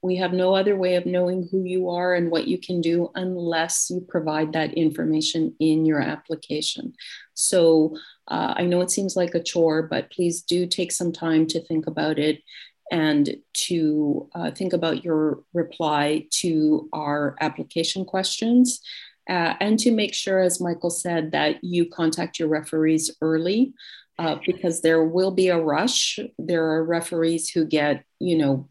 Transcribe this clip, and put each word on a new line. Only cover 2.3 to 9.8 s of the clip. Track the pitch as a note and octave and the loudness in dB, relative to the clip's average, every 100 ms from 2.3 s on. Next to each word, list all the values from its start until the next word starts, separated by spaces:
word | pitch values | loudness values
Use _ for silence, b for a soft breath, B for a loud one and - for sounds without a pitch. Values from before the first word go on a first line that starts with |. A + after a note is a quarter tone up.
what | E3 - | 0 0
you | F3+ | -4
can | - F3+ | -2 -2
do | E3 E3+ F3 | 0 0 0
unless | - F#3 F3+ E3+ E3 E3+ - - | -4 -6 -4 -2 -2 -2 -2 -2
you | F3+ | -6
provide | F3+ F3 D#3 D#3 D#3 | -4 -4 -2 -2 -2
that | D#3+ D#3 | -2 -2
information | - D#3+ D3+ D#3+ D#3 D#3 E3 D#3+ - | 0 0 0 0 0 0 -2 -2 0
in | D#3+ D#3 | 2 4
your | D#3+ D3 | 2 2
application. | - D3+ _ D#3 - D3+ D3+ - - - B B B | 0 -4 _ -10 -6 -6 -4 -6 -10 -12 B B B
So, | - - F#3 E3 D#3+ D#3 D#3 B B - | -4 0 4 6 6 4 -2 B B -8
uh, | - - - | -4 -2 0
I | |
know | F3 F3 | 0 2
it | F3+ | 0
seems | - G3 F#3 | -2 -2 0
like | F3 | 0
a | F3 | -2
chore, | E3 F3 E3 D#3 | -2 2 4 2